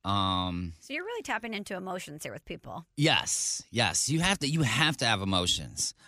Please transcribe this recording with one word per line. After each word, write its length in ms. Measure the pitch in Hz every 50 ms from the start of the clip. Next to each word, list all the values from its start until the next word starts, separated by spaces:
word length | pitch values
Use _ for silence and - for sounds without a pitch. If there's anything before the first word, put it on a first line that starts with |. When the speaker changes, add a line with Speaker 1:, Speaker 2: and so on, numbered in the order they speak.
| -
Speaker 1:
Um, 680 | 95 101 101 95 95 92 92 92 92 87 87 90 85 82 -
Speaker 2:
So 120 | - - 269
you're 100 | 311 359
really 180 | 440 480 453 285
tapping 300 | - 240 208 233 233 220
into 220 | 202 202 - 208
emotions 480 | 180 185 185 180 185 - - 147 151 -
here 80 | 139 101
with 120 | - -
people. 400 | - 170 165 - 123 95 - 165 _ _
Speaker 1:
Yes, 680 | - 147 160 131 73 - - - - - - - - - -
yes. 360 | - 117 113 92 - - - -
You 100 | 151 160
have 180 | 170 190 202 -
to, 80 | 147 135
you 140 | 156 165
have 360 | 151 120 104 131 160 156 151 -
to 80 | 135
have 160 | 117 110 95
emotions. 720 | 98 95 95 90 90 87 - 85 73 64 - - - - - _ -